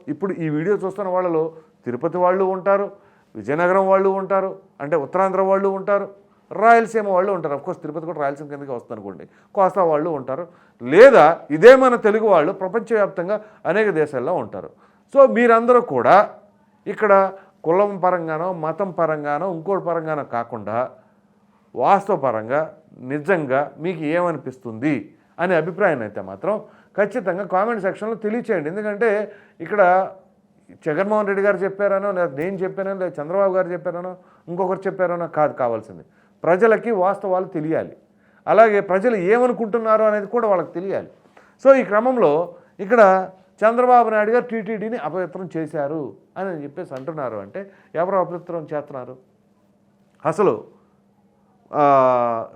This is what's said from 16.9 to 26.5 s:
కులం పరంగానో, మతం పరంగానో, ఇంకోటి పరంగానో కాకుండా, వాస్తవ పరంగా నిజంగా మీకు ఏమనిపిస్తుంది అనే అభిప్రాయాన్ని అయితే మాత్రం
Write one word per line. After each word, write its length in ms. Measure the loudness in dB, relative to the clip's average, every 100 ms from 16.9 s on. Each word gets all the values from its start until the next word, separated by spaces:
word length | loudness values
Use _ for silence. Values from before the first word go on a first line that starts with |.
| -2 4 4 2 -4 -20 _
కులం 340 | -2 0 0 0
పరంగానో, 540 | -2 -2 -4 -6 -6
మతం 380 | -6 -6 -6 -6
పరంగానో, 640 | -2 -2 -2 -4 -4 -6
ఇంకోటి 300 | -8 -4 -4
పరంగానో 400 | -4 -6 -4 -8
కాకుండా, 640 | -6 -6 -6 -10 -6 -6 -6 -10 _ _ _ _ _ _ _
వాస్తవ 420 | -4 0 2 0 -2
పరంగా 580 | -2 -2 -2 -4 -4 -10 _ -18
నిజంగా 760 | -10 -8 -2 -2 0 -2 -2 -6
మీకు 220 | -8 -6
ఏమనిపిస్తుంది 1120 | -4 -2 -2 -4 -10 -14 -14 -6 -4 -4 -6 _ _ -6
అనే 140 | -2
అభిప్రాయాన్ని 500 | -2 -2 -2 -2 -2
అయితే 160 | -6 -12
మాత్రం 420 | -14 -10 -6